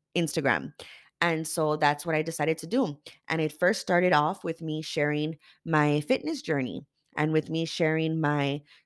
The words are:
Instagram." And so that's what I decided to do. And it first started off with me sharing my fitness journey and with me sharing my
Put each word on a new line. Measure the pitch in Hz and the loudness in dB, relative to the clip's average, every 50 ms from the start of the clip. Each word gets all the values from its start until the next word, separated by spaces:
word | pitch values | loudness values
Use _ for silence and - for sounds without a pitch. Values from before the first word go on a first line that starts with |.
| _ _ - | _ _ -2
Instagram." | 175 170 151 - 170 139 131 107 76 69 156 - - - - - - - _ _ - | -2 -2 0 -2 0 0 0 0 0 -2 -8 -14 -16 -20 -20 -20 -20 -20 _ _ -2
And | 170 170 165 156 160 | 0 0 0 -2 -4
so | - - 170 156 151 151 | -4 -2 -2 0 0 2
that's | 156 151 147 147 147 - | 2 2 2 2 0 -2
what | 170 156 | -2 0
I | 156 | 0
decided | 156 165 156 - 151 156 160 | 0 -2 -2 -2 0 0 0
to | 165 - | -2 -2
do. | 165 208 262 262 165 147 - - - - _ _ - | -2 0 0 0 0 -4 -8 -14 -20 -20 _ _ -4
And | 165 165 | -2 0
it | 156 151 - | 0 -2 0
first | - 180 180 220 220 | 2 2 2 2 0
started | - - 185 175 180 180 | 0 0 2 4 4 6
off | 165 147 147 156 196 - - | 4 4 4 2 -2 -4 -6
with | 170 165 - | -6 -6 -6
me | 165 160 151 156 | -6 -6 -6 -6
sharing | 156 - - 156 147 147 147 151 151 156 160 - _ - - _ - | -6 -4 -2 0 0 0 0 -2 -2 -4 -6 -8 _ -20 -20 _ -4
my | 165 160 151 147 147 147 151 | 0 2 4 4 4 2 2
fitness | 151 - 262 - - 302 330 254 | 2 0 0 0 0 -4 -6 -6
journey | - - 156 139 131 117 85 - 139 _ _ _ _ _ - | -4 -2 -2 -2 -2 -4 -6 -10 -12 _ _ _ _ _ -4
and | - 151 156 | -2 0 2
with | 156 156 151 - | 2 0 0 0
me | 160 160 165 | -2 -2 -2
sharing | 165 - - 170 156 156 160 160 160 160 160 | -2 -2 0 0 2 2 2 0 0 0 0
my | 156 147 147 147 139 139 139 151 147 _ - - _ | 0 0 2 2 0 0 -2 -4 -8 _ -20 -20 _